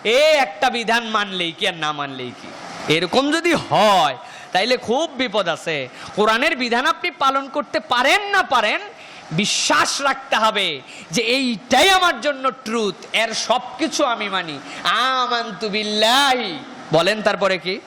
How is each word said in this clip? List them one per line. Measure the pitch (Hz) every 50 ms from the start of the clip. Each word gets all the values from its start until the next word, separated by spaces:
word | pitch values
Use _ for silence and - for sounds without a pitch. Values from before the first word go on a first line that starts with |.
| -
এ | 214 226
একটা | 262 302 311 311 294 262 247 - - - 254
বিধান | 226 240 226 196 226 233 233
মানলেই | 220 220 214 208 196 190 185 175 165
কি | 156 - 202
আর | 196 175
না | 165 160 151
মানলেই | 151 147 143 139 135 131 127 123 113 -
কি?" | - 85 69 - - - - - - - 147
এরকম | 165 175 170 - 240 277 294
যদি | 302 330 330 349 320
হয়, | 208 123 - 143 165 202 214 196 180 160 143 131 123 - - - - - -
তাইলে | - 185 202 240 254
খুব | 233 - - 226 269 330 330
বিপদ | 285 247 262 240 190 214 190
আছে। | 170 156 139 - 175 160 143 131 123 - - - - -
কোরআনের | - 214 220 220 233 269 330 330
বিধান | 247 254 240 226 240 269
আপনি | 311 330 330 - 359
পালন | - - 294 269 269 269 277 277
করতে | - 302 277 - - 311
পারেন | 311 - 262 240 247 277 339 403
না | 415 403 403 381 359
পারেন, | - 277 240 214 214 269 349 403 403 - - - - - - - -
বিশ্বাস | 160 160 208 - - - - - 294 294 339 - - -
রাখতে | 277 277 269 269 - - 269
হবে | 226 220 220 208 208 196 175 151 131 127 - - - - -
যে | 160 240
এইটাই | 226 226 240 269 269 247 233 185 - - 262 254 311 381
আমার | 381 381 370 349 311 233
জন্য | 214 294 285 262 262 262
ট্রুথ, | - - - 220 226 233 220 196 175 - - - -
এর | 196 220 226 220
সব | - - - 220 247 - - -
কিছু | - 302 294 - - 302
আমি | 254 233 214 214 202
মানি। | 190 185 175 160 147 135 - - - - -
আমানতু | 175 185 220 240 262 262 254 247 240 240 233 226 220 202 165 214 214
বিল্লাহি, | 190 214 214 214 214 214 214 220 240 269 285 277 262 254 233 196 165 139 - - - - - - 156
বলেন | 160 165 185 214 214
তারপরে | 202 214 196 180 196 190 190
কি? | 180 - 180 190 240 -